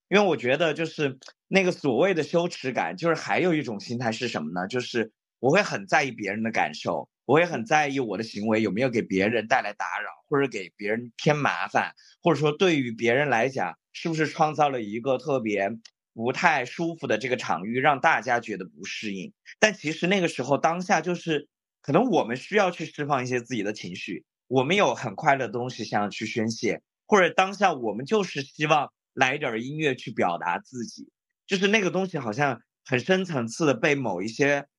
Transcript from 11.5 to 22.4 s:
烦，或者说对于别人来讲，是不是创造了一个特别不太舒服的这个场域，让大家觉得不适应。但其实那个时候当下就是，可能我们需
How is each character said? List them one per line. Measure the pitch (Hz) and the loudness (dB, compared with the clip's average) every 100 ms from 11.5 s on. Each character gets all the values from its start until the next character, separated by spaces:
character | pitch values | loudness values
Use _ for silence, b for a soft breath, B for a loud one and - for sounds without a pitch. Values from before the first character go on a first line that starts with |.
| 87 98 | -2 -2
烦， | 120 90 - b b | -2 -2 -6 b b
或 | 170 | 0
者 | 139 | 2
说 | 151 | 2
对 | 151 190 151 | 4 2 4
于 | 123 | 0
别 | 113 117 | 0 2
人 | 127 147 | 2 4
来 | 113 131 | 2 2
讲， | 135 87 - _ | 0 -4 -6 _
是 | - 170 | -8 -4
不 | |
是 | 160 143 | 0 -2
创 | - 156 | 2 0
造 | 143 147 | 4 2
了 | 131 | 2
一 | 104 117 | -4 -4
个 | 131 127 | 0 -2
特 | 156 131 | 0 -2
别 | 110 101 98 113 - _ _ | 0 0 -2 -4 -14 _ _
不 | 113 117 | -6 -4
太 | - 175 143 | 2 2 2
舒 | 123 - 170 165 | -2 -4 -4 -4
服 | 131 | -2
的 | 107 | -2
这 | 123 | 0
个 | 123 | -4
场 | - 82 101 | -2 -4 -2
域， | 123 | 2
让 | 147 135 | 4 4
大 | 165 131 | 2 2
家 | 113 120 | 2 -2
觉 | 110 95 | -2 -8
得 | |
不 | 90 73 | -8 -12
适 | 101 - 107 | -12 -8 -8
应。 | 98 85 _ - B | -8 -10 _ -14 B
但 | 214 | 2
其 | 190 147 | 2 -6
实 | 156 175 | -2 0
那 | 202 | 2
个 | 165 | 0
时 | - | -2
候 | 127 139 | 0 2
当 | 160 175 | 2 0
下 | 180 175 | 0 0
就 | 175 | 0
是， | 175 165 147 - _ _ _ | -4 -2 -4 -4 _ _ _
可 | - | 2
能 | 143 254 | 4 6
我 | 156 | 4
们 | 107 | 2
需 | 127 | -4